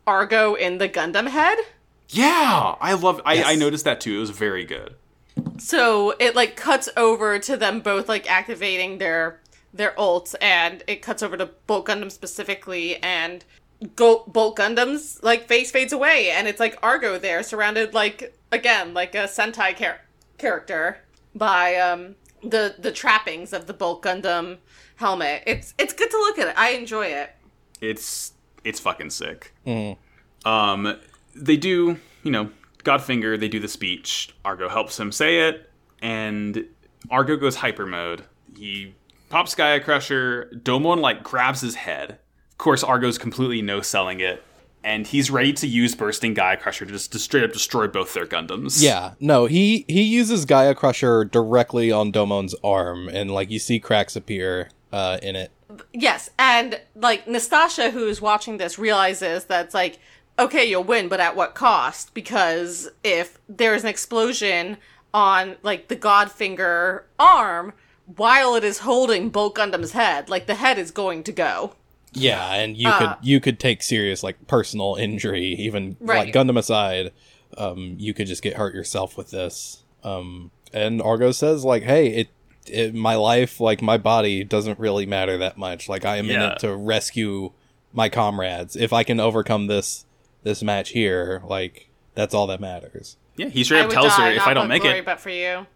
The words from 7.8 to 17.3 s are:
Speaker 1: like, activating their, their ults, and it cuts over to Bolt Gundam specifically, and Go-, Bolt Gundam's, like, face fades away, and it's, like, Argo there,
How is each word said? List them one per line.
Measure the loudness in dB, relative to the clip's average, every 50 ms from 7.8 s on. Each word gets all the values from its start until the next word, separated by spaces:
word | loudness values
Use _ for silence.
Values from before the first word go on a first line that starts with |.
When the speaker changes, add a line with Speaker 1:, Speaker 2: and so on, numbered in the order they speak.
| -2 -2 -2 -2 0 -2
Speaker 1:
like, | -4 -4 0 0
activating | 0 0 0 -2 -6 -6 -4 -4 -2 -2 -4 -4 -6 -4
their, | -4 -2 -2 -2 -2 -4 -6 -10 _ _ _ _ _ _ -6
their | -4 -4 -2 0 0
ults, | 2 2 2 0 -2 -6 -6 0
and | 2 4 4 4 2 0 -2 -6 -8
it | -8 -8 -8
cuts | -6 -8 -6 -6 -6
over | -6 -4 -6
to | -8 -8 -10 _ _
Bolt | -2 -2 -2 -2
Gundam | -2 -4 -4 -6 -10
specifically, | -12 -14 -14 -12 -12 -10 -8 -8 -8 -8 -8 -10 -8 -6 -6 -6 -6 -4
and | -4 -4 -2 -2 -4 -6 -8 -12 -18 _ _ _ _ _ _ -16 -16 -10 0
Go-, | 4 6 6 6 6 2 -2
Bolt | 0 2 2 2 2 0
Gundam's, | -2 0 2 0 0 0 0 -4 -8 -10 -10 -2 2
like, | 2 2 2 2 2
face | 2 2 2 2
fades | 0 0 0 0 0
away, | 0 4 4 4 4 4 2
and | 0 0 -2 -2
it's, | -2 0
like, | -2 -2 -2 0 0
Argo | 0 2 2 0 -2 -4 -2
there, | -4 -4